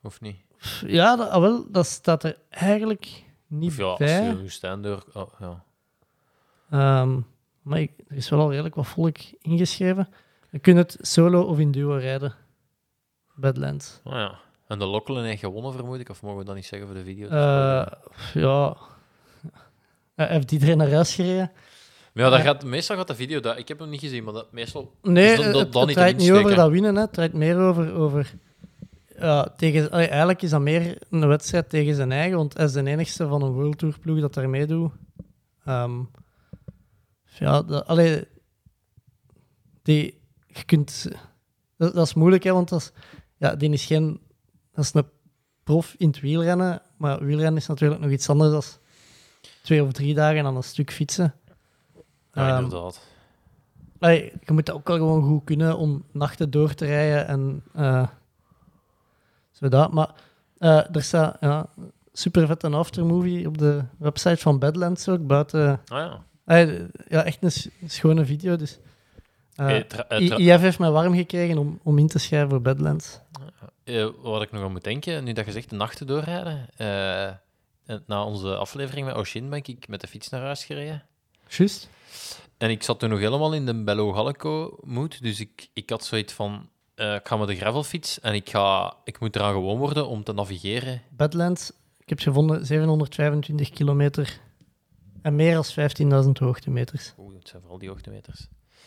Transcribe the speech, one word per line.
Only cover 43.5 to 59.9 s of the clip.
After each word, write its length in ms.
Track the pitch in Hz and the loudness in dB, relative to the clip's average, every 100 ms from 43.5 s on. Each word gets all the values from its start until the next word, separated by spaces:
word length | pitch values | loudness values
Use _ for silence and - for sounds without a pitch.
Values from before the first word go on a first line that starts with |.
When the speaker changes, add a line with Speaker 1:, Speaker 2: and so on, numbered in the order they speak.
| 147 | 0
Speaker 2:
die 140 | 151 | 0
is 140 | 147 | 0
geen, 360 | - 156 156 160 _ _ _ _ _ | 0 0 0 -4 _ _ _ _ _
dat 100 | - | -6
is 100 | 143 | 0
een 120 | 151 143 _ _ _ _ _ | 0 0 _ _ _ _ _
prof 300 | - 156 165 - | 0 0 0 0
in 80 | 165 | 0
het 120 | 143 | 0
wielrennen, 600 | 139 160 170 180 185 170 _ _ | -2 0 2 2 0 -4 _ _
maar 280 | 151 139 | -4 -2
wielrennen 320 | 143 151 160 160 | -2 0 2 0
is 60 | - | -2
natuurlijk 340 | 147 151 151 | 0 0 0
nog 100 | 147 | -2
iets 180 | 135 - | -2 2
anders 220 | 147 156 | 4 6
dan 100 | 151 - - _ _ _ _ _ _ - _ | 4 -4 -14 _ _ _ _ _ _ -20 _
twee 200 | - 156 | 0 2
of 80 | 139 | 2
drie 220 | 127 143 | 0 -2
dagen 320 | 147 151 156 139 | 2 2 2 0
aan 100 | 131 | -4
een 60 | |
stuk 300 | 123 - 143 | -6 -4 -6
fietsen. 420 | - 147 - 170 - _ _ _ _ _ _ - _ _ | -4 -6 0 0 0 _ _ _ _ _ _ -20 _ _
Speaker 1:
Ja, 160 | - 135 | -2 0
Speaker 2:
Ehm, 160 | 131 | 0
Speaker 1:
inderdaad. 420 | 127 87 87 - - _ _ _ _ _ _ _ - - | -2 -6 -10 -14 -20 _ _ _ _ _ _ _ -20 0
Speaker 2:
allee, 340 | 170 165 - - | 4 4 2 -14
je 80 | - | 0
moet 140 | 156 151 | 0 0
dat 80 | |
ook 140 | 147 147 | -6 -2
wel 80 | 170 | 0
gewoon 260 | 160 160 | 2 4
goed 220 | 139 151 | 4 2
kunnen 320 | - 151 160 160 | 0 0 2 2
om 260 | 156 143 - | -2 -2 -6
nachten 380 | 143 143 - 156 | -6 -6 -2 -2
door 240 | 143 156 | 2 2
te 100 | 143 147 | 0 -2
rijden 400 | 147 151 147 - | 0 2 0 0
en, 360 | 139 135 139 - | -2 -2 -6 -10
eh, 340 | - 139 131 127 - _ _ _ _ _ _ _ _ _ _ _ _ _ | -2 2 2 0 -4 _ _ _ _ _ _ _ _ _ _ _ _ _
zo 160 | _ 139 | _ 2
dat. 240 | 131 156 | 4 4